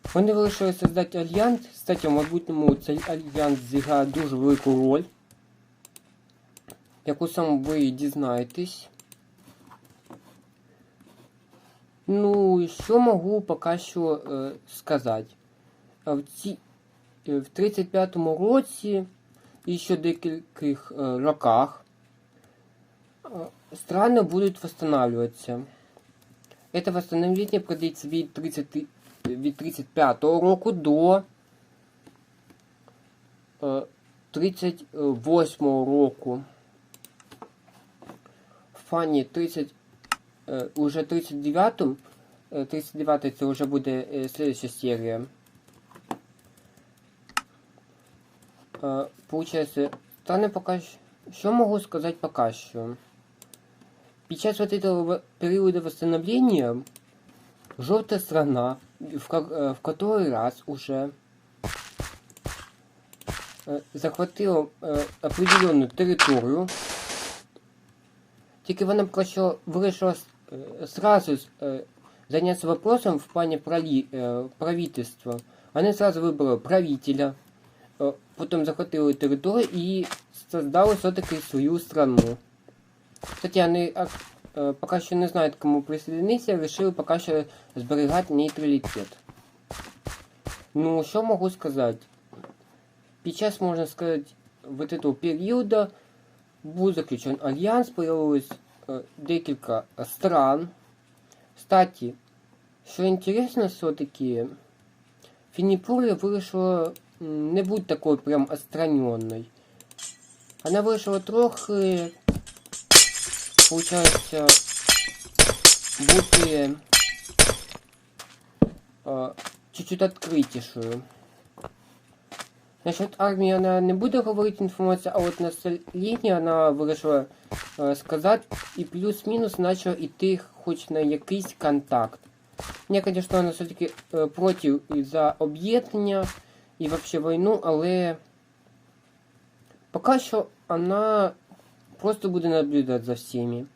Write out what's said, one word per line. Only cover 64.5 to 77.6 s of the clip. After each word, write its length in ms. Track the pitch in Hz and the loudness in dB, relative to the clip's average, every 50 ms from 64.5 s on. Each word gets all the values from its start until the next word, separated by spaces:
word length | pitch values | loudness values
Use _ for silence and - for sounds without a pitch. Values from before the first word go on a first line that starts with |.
| 180 156 151 147 _ _ - | 2 2 0 -2 _ _ -6
е, 220 | 160 147 147 147 - - _ | -4 -2 -2 -2 -4 -8 _
определенну 640 | - 147 - - 185 185 - 185 185 175 156 143 131 | -6 -4 0 0 4 4 6 6 6 6 6 4 4
територію. 840 | 123 - - 185 180 180 143 - - 139 123 117 123 139 170 185 180 - - - - - - - - - - - - - - - _ _ - _ _ _ _ _ _ _ _ _ _ _ _ _ _ _ _ _ _ _ _ _ | 2 0 0 0 0 2 2 4 4 4 2 2 2 0 0 -2 -4 -6 -10 -10 -10 -10 -10 -10 -10 -10 -10 -10 -12 -14 -16 -20 _ _ -20 _ _ _ _ _ _ _ _ _ _ _ _ _ _ _ _ _ _ _ _ _
Тільки 220 | - 185 - 202 | -8 -4 -2 0
вона 200 | 185 208 208 196 | 0 2 2 0
поки 200 | 190 - 190 190 | 0 0 -2 -2
що 320 | 190 - 190 190 180 - - _ | -2 0 0 2 2 0 -2 _
вирішила 460 | - 156 180 196 196 185 - 190 185 | -4 -2 0 0 0 0 2 0 0
с-, 140 | 170 - - _ _ _ _ - | 0 -2 -8 _ _ _ _ -18
е, 360 | - 131 139 - 120 - 160 | -16 -16 -14 -16 -14 -14 -14
зразу 440 | 143 - - 185 208 208 196 190 165 | -12 -8 2 6 6 6 6 6 2
с-, 160 | 143 135 - - _ _ | -2 -2 -4 -14 _ _
е, 220 | 143 143 135 131 - _ _ _ _ - _ _ - _ | -8 -6 -6 -8 -10 _ _ _ _ -20 _ _ -10 _
зайнятися 380 | 143 160 175 180 175 180 - | 0 0 2 2 0 0 0
вопросом 500 | 160 170 165 - 214 240 247 - 202 165 | -2 -2 0 2 2 2 2 2 0 0
в 60 | 147 - | 0 -4
плані 340 | - - 175 170 160 160 | -4 -2 -2 0 0 -2
пролі-, 480 | 151 - - 165 170 160 156 143 135 131 - 135 | -4 -2 -2 -2 -2 0 0 0 0 0 -2 -8
е, 300 | 127 123 120 120 123 127 131 - | -6 -4 -4 -4 -4 -6 -8 -10
правительства. 840 | _ 160 165 170 170 170 147 - 127 117 - - _ - 165 160 147 - _ _ - _ - _ | _ -4 -2 -2 -2 -4 -6 -6 -10 -10 -10 -14 _ -10 -10 -10 -10 -10 _ _ -20 _ -6 _
Вони 200 | 147 175 208 202 | 0 2 2 2
зразу 280 | 202 202 202 160 165 | 2 2 2 2 2
вибрали 360 | 165 170 151 143 143 135 120 | -2 -2 0 0 2 2 2
правителя, 760 | 117 117 131 180 190 180 156 143 131 - 143 135 139 143 139 139 - _ _ _ _ | 0 0 2 2 2 2 2 -4 -4 -2 -2 0 0 0 -2 -4 -10 _ _ _ _